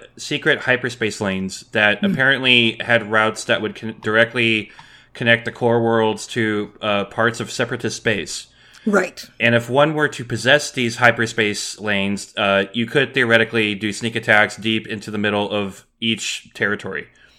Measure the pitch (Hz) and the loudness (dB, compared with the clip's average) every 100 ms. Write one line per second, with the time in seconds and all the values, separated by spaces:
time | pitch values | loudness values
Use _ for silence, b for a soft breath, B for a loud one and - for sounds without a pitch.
0 | - - - 147 156 123 - 123 123 120 | -10 -16 -8 -2 0 0 0 -2 -2 -4
1 | 110 - 101 95 95 - - 113 104 101 | -6 -2 -4 -2 -6 -10 -6 2 2 2
2 | 101 135 135 131 131 123 113 - - 117 | 0 2 2 2 4 4 4 -2 0 0
3 | 104 110 110 107 - 98 107 101 113 107 | 2 2 2 -2 -2 -2 -2 -8 -12 -8
4 | 107 110 117 123 113 110 98 b b b | -2 2 2 2 0 0 -4 b b b
5 | b - 120 117 117 113 120 117 117 113 | b -4 2 2 0 -2 0 2 2 4
6 | 110 104 - 120 110 104 104 - 107 101 | 2 0 -6 -2 0 0 -4 -6 -2 -2
7 | 98 - 117 117 104 - 120 117 113 - | -2 0 0 0 -8 -4 -4 -2 -6 -4
8 | 117 101 80 - - b b b 220 196 | -2 -2 -4 -12 -14 b b b 0 0
9 | 185 - - - 117 117 117 131 151 151 | 0 -8 -20 -2 2 2 2 2 2 2
10 | 147 - 120 120 120 147 - 131 117 113 | -2 -2 -8 -2 2 2 2 -2 -2 4
11 | 120 117 113 - 107 101 - - 104 98 | 4 4 -2 0 -2 -2 -8 -8 -4 -2
12 | 98 101 - - 101 98 98 120 117 147 | -2 -4 -6 -2 2 2 2 -4 -2 0
13 | 131 135 117 117 113 117 107 98 107 98 | 0 0 4 4 4 0 0 -2 -4 -4
14 | 117 117 117 107 107 - 107 110 107 110 | -4 -4 4 4 4 0 -2 -2 -4 -10
15 | 107 107 104 104 101 104 98 95 _ - | -8 -2 0 0 0 -2 -4 -8 _ -6
16 | 113 107 - - - - 101 101 95 80 | -4 -2 -4 -10 -12 -4 -2 -2 -6 -10
17 | - b b | -12 b b